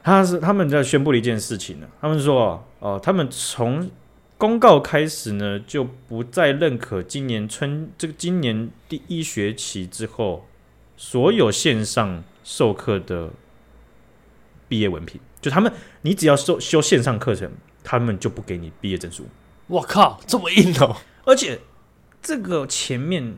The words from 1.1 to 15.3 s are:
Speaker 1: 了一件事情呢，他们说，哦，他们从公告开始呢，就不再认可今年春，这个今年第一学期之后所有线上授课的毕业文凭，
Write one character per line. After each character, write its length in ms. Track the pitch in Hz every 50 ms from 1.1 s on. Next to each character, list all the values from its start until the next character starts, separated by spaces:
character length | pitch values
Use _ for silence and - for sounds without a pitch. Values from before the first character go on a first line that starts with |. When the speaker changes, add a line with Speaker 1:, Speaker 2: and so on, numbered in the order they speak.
Speaker 1:
了 60 | 135 120
一 40 |
件 180 | 110 120 113 107
事 160 | - - 113
情 240 | 92 - - 82 73
呢， 60 | 76 - - _
他 80 | - 156
们 100 | 156 151
说， 460 | 135 147 139 127 113 98 82 85 - - - -
哦， 200 | - 104 98 98 -
他 100 | - 196
们 140 | 180 147 123
从 640 | - - - - - - 117 120 131 160 180 185 - - _ _ _ _ _ _ _ -
公 200 | 214 214 233 233
告 200 | 240 233 170 143
开 260 | 139 - - 147 156
始 280 | 156 151 - - 113 104
呢， 260 | 101 104 101 101 101 101 -
就 160 | - 143 127
不 400 | 123 123 - - - 117 113 120
再 280 | 123 - 185 165 143
认 240 | 139 143 170 156 123
可 280 | 117 - - 107 92 90
今 240 | - - 143 135 127
年 200 | 117 107 107 110
春， 400 | - - 147 139 143 151 160 156 -
这 120 | - - 160
个 60 | 156 -
今 240 | - 175 185 180
年 260 | 147 120 110 110 117 113 - _ _ -
第 140 | 160 143 - -
一 140 | 170 165
学 320 | 160 - - 110 101 101 110
期 320 | 110 - - - 101 90
之 220 | 87 - - 110 107
后 400 | - - 113 95 85 - - - _ _ _ _ _ _ _ _ _ -
所 340 | - - - 123 127 175
有 200 | 233 220 139 107
线 340 | 101 - - 160 123 110 107
上 380 | - - 127 110 95 90 82 85 - _ _ -
授 300 | - - - 135 110 95
课 240 | - - - 104 95
的 320 | - - 92 85 82 80 - - _ _ _ - _ _ - - - _ _ _ _ _ _ _ _ _ _ _ _ _ _ - _ -
毕 120 | 123 107
业 100 | 107 98
文 160 | 85 78 85
凭， 160 | - - - - -